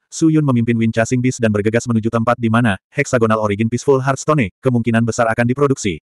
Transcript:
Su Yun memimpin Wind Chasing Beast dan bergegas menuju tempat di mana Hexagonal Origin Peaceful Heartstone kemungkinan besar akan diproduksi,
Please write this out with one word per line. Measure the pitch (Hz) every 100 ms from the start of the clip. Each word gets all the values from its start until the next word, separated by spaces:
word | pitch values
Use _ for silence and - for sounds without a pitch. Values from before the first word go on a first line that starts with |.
| _
Su | - 160
Yun | 156
memimpin | 143 120 117
Wind | 117 113
Chasing | 113 113 127
Beast | 127 -
dan | 113
bergegas | 104 104 113 123
menuju | 113 113
tempat | 117 113
di | 120 113
mana | 113 120 95 _
Hexagonal | - 139 127 117 110
Origin | 107 101 113
Peaceful | 120 - 135
Heartstone | 135 135 - 151 98 -
kemungkinan | 135 120 113 113 117
besar | - 113
akan | 113 120
diproduksi, | 123 143 135 104 80 -